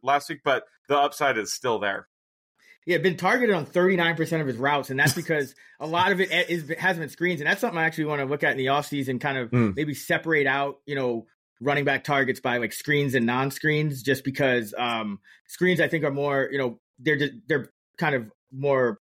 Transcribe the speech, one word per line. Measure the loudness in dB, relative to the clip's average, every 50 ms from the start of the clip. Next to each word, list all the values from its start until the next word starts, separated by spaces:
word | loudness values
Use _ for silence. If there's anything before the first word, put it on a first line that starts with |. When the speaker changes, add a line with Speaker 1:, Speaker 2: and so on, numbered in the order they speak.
| 0
Speaker 1:
last | 2 0 0 0 -4
week, | -12 -4 _
but | 0 0 0 -2 _ _ _ _ _
the | 2 4
upside | 4 2 2 0 0 0 2 0
is | -2 -4 -6
still | -4 -2 -2 0 0
there. | 0 -2 -4 -4 -8 _ _ _ _ _ _ _ _ _ _ _ _ -20 -20 _ _
Speaker 2:
Yeah, | -2 -2 2
been | 2 0 0
targeted | 2 0 0 2 2 4 2 2
on | 2 0
thirty-nine | -2 0 2 4 4 4 4 2 0 2
percent | 0 -2 0 0 -2 0
of | -2
his | -4
routes, | -2 0 0 2 0 0 -2
and | 0 2
that's | 2 2 2
Speaker 1:
<laughs> |
Speaker 2:
because | 0 -4 -2 -2 -2 -2 -4 -8 _ -20 -20 -16 _
a | -8
lot | -4 0 2 2 2 2
of | 2
it | 0 0 2 0 0 0
is, | -2 -4 -4 -6 -8 -2
has | 0 0 0 0
been | -4 -10
screens, | -6 -4 -2 -2 -2 -2
and | 0 -2
that's | -2 0
something | -2 -4 0 0
I | 0
actually | 0 0 -2 -2
wanna | -2 -2 -2 -2
look | -2 -2 0 0
at | 0 0
in | 0
the | 0
offseason, | 0 0 0 0 -2 -4 -4 -2 -2 -4 -2
kind | -2 -2 -2 -2
of | -4 0
Speaker 1:
Mm. | 2 2 2 2 2
Speaker 2:
maybe | -2 -4 -4 -4
separate | -8 -4 -4 -4 -2 0 0 2 2 2
out, | 2 2 0 0 -2 -4 -10 _
you | -6 -4
know, | -2 -2 -2 -2 -2 -6 _ _ _ _ _ _ _
running | -2 0 0 2 2
back | 2 0 0 0
targets | 0 2 2 2 2 0 -2
by, | _ -2 0 0
like, | -2 -4 -6
screens | -8 -4 0 2 2 2 2 2
and | 2 2
non-screens, | 2 2 2 0 -2 -4 -2 0 0 2 2 0 0 -2 -4 0
just | -2 -2 0 -2
because, | -6 -2 0 2 2 2 2 0 -4 -6
um, | -4 -2 -2 -2 -2 -4 -4 -6 -8 _ -20 -20 -20 _
screens, | _ -4 0 2 2 4 2
I | 2
think, | 0 0 0 -2
are | -2
more, | -2 0 -2 0 0 0 0 0
you | -2 -2
know, | -2 -2 -4 -6 _ _ _ _
they're | 0 0 0
de-, | 2 0 -2 -4 -10 -4
they're | -2 -2 -2 -2 -6 _ _ _ _ _ -2
kind | -2 0 0
of | 0 -4 -6 _ _ _ _ -12
more | -4 0 2 2 4 2 2 0 -4